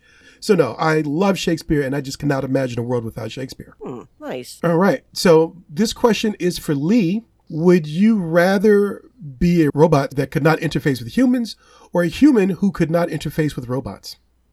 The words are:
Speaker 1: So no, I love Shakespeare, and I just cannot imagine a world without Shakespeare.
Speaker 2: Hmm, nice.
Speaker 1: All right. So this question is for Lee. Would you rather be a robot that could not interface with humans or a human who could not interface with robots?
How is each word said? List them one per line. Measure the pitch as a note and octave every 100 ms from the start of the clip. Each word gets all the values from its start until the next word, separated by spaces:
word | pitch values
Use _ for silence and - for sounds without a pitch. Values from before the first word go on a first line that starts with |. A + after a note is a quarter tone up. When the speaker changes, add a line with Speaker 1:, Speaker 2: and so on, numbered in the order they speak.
| _ _ _ _
Speaker 1:
So | -
no, | F#3 C3
I | - D#3+ D#3
love | D3+ D3+ G3 F#3+
Shakespeare, | - D#3+ - D3+
and | C3+ C#3+
I |
just | C3+ -
cannot | D3 C3+
imagine | C3 C3+ C3 A#2+
a |
world | A#2+ B2
without | A2+ A#2+ A2+
Shakespeare. | B2+ C3 - - _
Speaker 2:
Hmm, | G#4 B2 - _
nice. | D4 C3 A#2+ -
Speaker 1:
All | E3 E3
right. | G3 C#3+ _
So | - F#3+ D#3+ E3 - -
this | D3 A3+
question | - A#3 G#3 A3 G#3
is | F3+ E3+
for | - C#3+
Lee. | D#3 A#3+ E3 G#3+ - _ -
Would | D3+ F3 F3+ D3+
you | D#3 G#3+ A3
rather | E3 F3 F3+ G3+ G#3+ G3+ G3+ - - _ D3 B2+
be | F3 F3 D3
a |
robot | C#3 E3 D3 C3+
that | C3+ C3+
could | D#3
not | D#3 D#3
interface | D#3 D#3 D3+ B2
with | A2+ -
humans | B3+ B3 A3+ - _ _ -
or | F3
a | E3+
human | - D4 A#3 F#3+
who | F3 G3+
could | - D#3
not | E3+ E3+
interface | D#3+ D#3 D#3 D3+ D3
with | A#2+
robots? | B2+ A#2+ F#2+ - - _ _ _